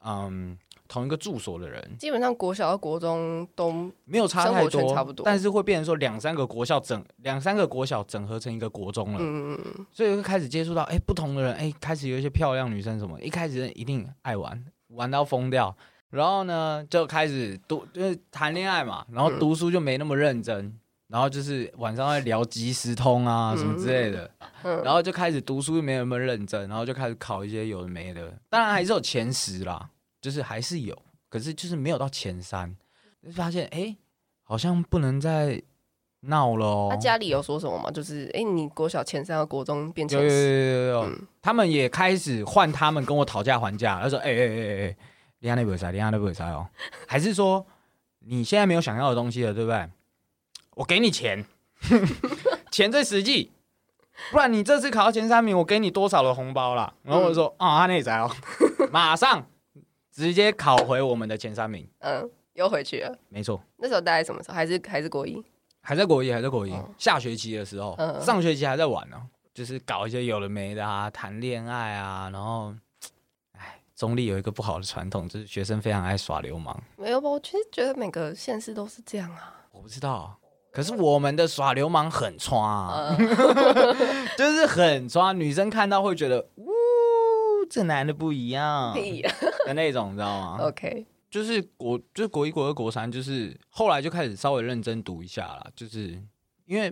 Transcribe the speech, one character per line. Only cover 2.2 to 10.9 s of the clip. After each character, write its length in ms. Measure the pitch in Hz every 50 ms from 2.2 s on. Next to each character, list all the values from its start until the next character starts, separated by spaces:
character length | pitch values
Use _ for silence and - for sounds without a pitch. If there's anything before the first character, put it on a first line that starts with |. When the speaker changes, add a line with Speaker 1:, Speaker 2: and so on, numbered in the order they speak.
| 247 247 240
Speaker 2:
国 200 | 240 190 180 190
小 160 | 202 190 160
到 80 | 185 202
国 200 | - 151 156 170
中 480 | 170 165 165 165 165 165 165 165 175 170 _
都 380 | - 175 170 165 170 175 180 - _ _
Speaker 1:
没 100 | - 165
有 100 | 233 214
差 180 | 170 165 175 175 -
太 120 | 190 180
多， 80 | 160 -
Speaker 2:
生 100 | - 143
活 60 | 135
圈 100 | 131 135
差 80 | 139 135
不 80 | 135
多。 140 | 135 - -
Speaker 1:
但 120 | 214 202 196
是 120 | 185 202
会 120 | 196 208
变 180 | 190 202 196 160
成 40 | 156
说 120 | 165 165
两 220 | 151 139 123 107 110
三 160 | 110 151 165
个 120 | 147 131
国 180 | 123 - 117 120
校 160 | 123 156 139
整， 240 | 135 - 120 104 98 - _
两 220 | _ 123 135 135 135
三 160 | 135 190 202
个 140 | 208 185 -
国 160 | 127 127 135
小 180 | 131 135 110 101
整 220 | - - 104 104
合 140 | 101 113 113
成 100 | - 127
一 80 | 113 113
个 120 | 113 110
国 200 | - 104 95 98
中 220 | 101 117 101 104
了。 60 | 104 95
Speaker 2:
嗯， 320 | 170 156 147 151 143 143
嗯， 80 | 147 -
嗯。 240 | - - - - 196 -
Speaker 1:
所 140 | _ - 226
以 100 | 208 202
会 60 | 202
开 180 | 196 180 190 190
始 80 | 151 123
接 160 | 131 160 165
触 100 | 170 170
到， 100 | 165 147
哎， 140 | -